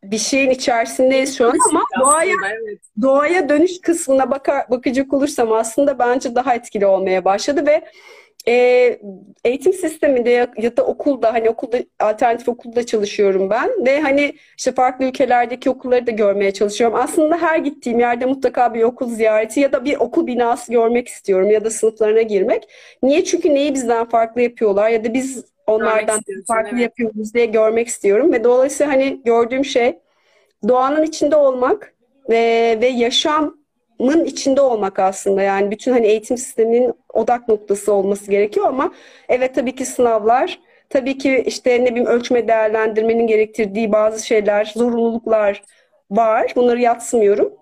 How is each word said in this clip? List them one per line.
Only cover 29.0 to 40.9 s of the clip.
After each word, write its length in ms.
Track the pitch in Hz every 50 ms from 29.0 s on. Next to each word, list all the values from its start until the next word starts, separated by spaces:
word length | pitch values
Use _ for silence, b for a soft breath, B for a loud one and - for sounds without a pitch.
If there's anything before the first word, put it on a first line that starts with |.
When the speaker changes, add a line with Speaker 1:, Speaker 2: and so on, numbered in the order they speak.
| 269 277 269 - -
Speaker 1:
gördüğüm 400 | 233 233 233 233 226 254 262 277
şey 320 | 269 - 254 233 247 339 - _ _ _ _ _ _ _ _ _ _ _ _ - 208
doğanın 360 | 247 254 254 269 285 311 311
içinde 320 | 311 320 - 311 294 311
olmak 580 | 302 285 269 262 254 247 262 370 415 - - _ _ _ _ _ _ _ -
ve, 480 | 226 226 233 233 233 233 233 233 226 220
ve 60 | 220 254
yaşamın 1400 | 262 240 233 233 262 - - 330 302 311 311 302 - _ _ _ _ _ _ _ _ _ 214 254 294 339 294
içinde 360 | - 277 - - 277 269 269
olmak 380 | 277 262 240 214 202 190 190 -
aslında. 420 | 190 190 196 - - 202 196 185
Yani 300 | 196 196 196 196 202 202
bütün 200 | 208 214 - 269
hani 160 | 247 247 233 202
eğitim 300 | 214 220 220 - 254 247
sisteminin 560 | 254 - - - 226 226 233 240 247 240 - _ _ _ -
odak 340 | - 240 214 240 247 240 -
noktası 460 | 220 208 - - 202 202 - - 208
olması 380 | 196 190 196 202 202 - -
gerekiyor 340 | 196 196 208 208 208 392 403 339
ama 240 | 262 254 285 370 B B B B B B B B
evet, 260 | - 254 254 254 254
tabii 200 | - 262 240 254
ki 100 | - 269
sınavlar, 720 | 254 - - 247 240 226 220 202 220 233 254 302 359 - - b b b b b
tabii 280 | b